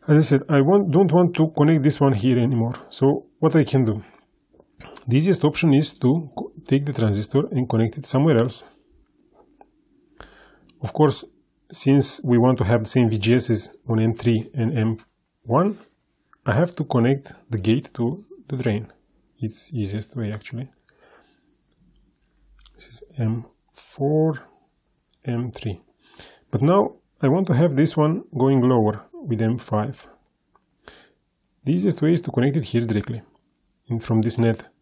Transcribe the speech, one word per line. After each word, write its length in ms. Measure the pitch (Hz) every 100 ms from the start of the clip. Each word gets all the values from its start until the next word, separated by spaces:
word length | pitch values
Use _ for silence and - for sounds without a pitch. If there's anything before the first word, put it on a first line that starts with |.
| -
As 80 | 151
I 20 |
said, 220 | 151 139 -
I 120 | 143
want, 280 | 139 196 202
don't 220 | 151 190
want 220 | 165 175 175
to 160 | 160 -
connect 240 | 147 160
this 180 | 143 139
one 140 | 139
here 240 | 120 120 123
anymore. 360 | 120 123 117 123 -
So 380 | - 135 143 - _
what 160 | 160
I 100 | 160
can 200 | 139 135
do? 180 | 117 104 - _ _ _ _ _ _ _ - - -
The 100 | 123
easiest 280 | 170 175
option 300 | 147 151 165
is 180 | 139 147 -
to 320 | 127 156 151
co-, 180 | - - -
take 220 | - 135 143
the 60 |
transistor 480 | 131 113 101 107 135 151
and 180 | - 123
connect 300 | 117 113 131
it 80 | 139
somewhere 320 | 131 156 127
else. 260 | 123 - - _ _ _ _ _ _ _ _ _ _ _ _ _ _ _ - _ _ _ _ _
Of 120 | -
course, 320 | - 151 - - _ _ _ _
since 500 | - 135 139 135 -
we 140 | - 120
want 180 | 123 127
to 60 |
have 160 | 101 117
the 40 | 107
same 220 | 131 117
V 80 | 107
G 160 | 104
Ss 420 | 123 - 107 - - -
on 120 | 113
M 140 | 110
three 340 | 113 117 113 117
and 240 | - 110 123
M 200 | 110 110 _ _ _ _
one, 340 | - 127 190 208 - _ _ _ _ _ -
I 80 |
have 200 | 110 175 -
to 80 |
connect 500 | 151 127 117 139 - - _
the 80 | 113
gate 320 | 95 120 -
to 300 | - 120 156 - - -
the 80 | 135
drain. 300 | 127 101 107 _ _ _ _ _
It's 320 | 110 - -
easiest 420 | 127 98 104 104 131
way, 160 | 107
actually. 380 | 107 - 117 139 _ _ _ _ _ _ _ _ _ _ _ _ _ _ _ _ _ _ _ _
This 140 | _ -
is 140 | - - -
M 260 | 113 117 - _ _
four, 680 | _ - - 139 156 160 139 - _ _ _ _ _ _ _
M 260 | - 120 120
three. 300 | - 110 92 _ _ _ _ - _ _
But 120 | 113
now 340 | 139 190 214 - _ _
I 80 | 139
want 180 | 156 196
to 60 |
have 200 | 135 170
this 220 | 135 160 -
one 260 | 151 170 - 139
going 220 | 131 135
lower 440 | 123 127 107 104 -
with 300 | 339 233 113
M 160 | 113 123
five. 500 | - 107 110 135 - _ _ _ _ _ _ _ - - _ _ _ _ _ _
The 80 | -
easiest 280 | 170 196 -
way 120 | 151
is 80 | 170
to 100 | -
connect 260 | - 131 139
it 80 | 117
here 200 | 120 117
directly. 360 | 104 - 117 - _ _ _ _ _ _
And 120 | 117
from 200 | - 117
this 180 | 113 113
net 300 | 117 113 - _